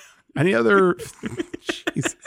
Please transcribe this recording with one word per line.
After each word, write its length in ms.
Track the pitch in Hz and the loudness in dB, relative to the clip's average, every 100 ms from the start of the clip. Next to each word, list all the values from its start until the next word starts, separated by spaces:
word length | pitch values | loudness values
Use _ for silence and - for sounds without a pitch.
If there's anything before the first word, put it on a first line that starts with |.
| - _ _ - | -20 _ _ -2
any 160 | 170 | 0
other, 420 | 226 226 202 185 175 - - 233 - | 2 4 4 4 0 -8 -12 -10 -8
<laughs> 580 | - - - - - | -10 -10 -10 -8 -6
Jesus. 220 | - - - | -6 -6 -8